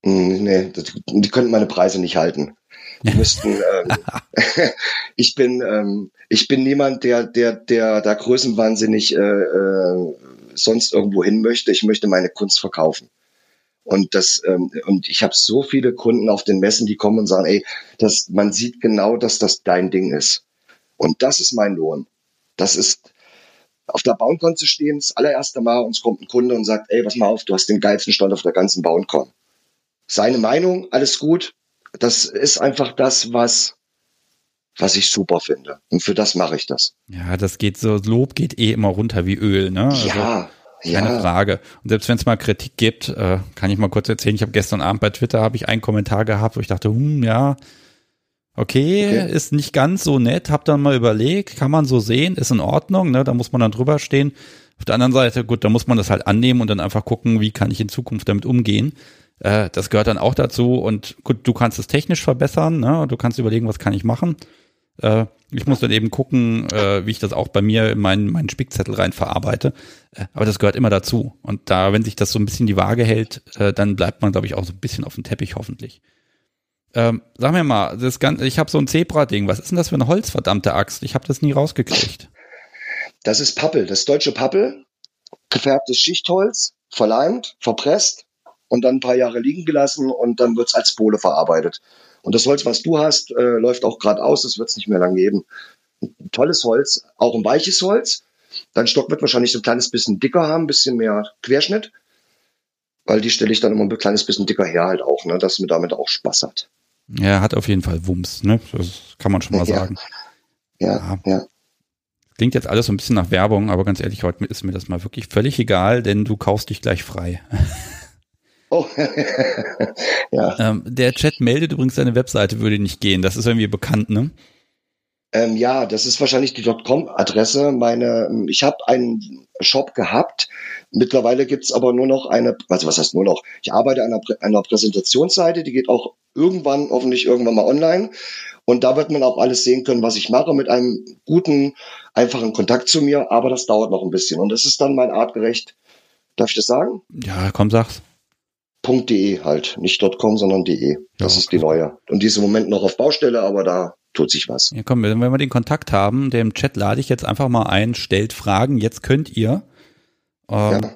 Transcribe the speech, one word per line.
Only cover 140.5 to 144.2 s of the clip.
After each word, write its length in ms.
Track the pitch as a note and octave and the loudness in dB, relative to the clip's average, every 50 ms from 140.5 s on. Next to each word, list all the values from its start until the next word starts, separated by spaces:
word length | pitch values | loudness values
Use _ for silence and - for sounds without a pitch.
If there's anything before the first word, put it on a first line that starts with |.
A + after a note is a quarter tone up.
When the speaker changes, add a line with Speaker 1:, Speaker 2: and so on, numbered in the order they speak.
| D3 | 0
Speaker 1:
mit 160 | C#3 C3 - | 0 2 2
einem 360 | A#2+ B2 B2 B2 A2 - - - - _ _ | 2 2 2 0 -2 -4 -8 -14 -20 _ _
guten, 480 | - D3+ F3 F#3 E3 D3 C#3+ C#3 C#3+ C#3 - - - - - - - _ | 2 2 2 4 4 2 2 2 0 -2 -10 -20 -20 -20 -20 -20 -2 _
einfachen 380 | - B2 A#2+ B2+ B2+ A2+ A2 A2 | 2 2 2 2 -2 -2 -2 -2
Kontakt 360 | - G2+ F2+ A#2+ B2+ - - | -2 2 2 2 2 2 0
zu 120 | - D#3+ | 2 2
mir. 300 | C#3+ C#3+ C#3+ C#3+ - - | 2 2 2 2 0 2
Aber 180 | - A#2 A#2+ B2+ | 2 2 2 2
das 160 | B2+ B2 - | -2 -2 0
dauert 260 | - A2 G#2+ A2 G#2+ | 2 2 2 2 2
noch 120 | G2 F2+ F#2+ | 0 -2 -2
ein 60 | F2+ | -2
bisschen. 280 | E2 F#2 | -2 -2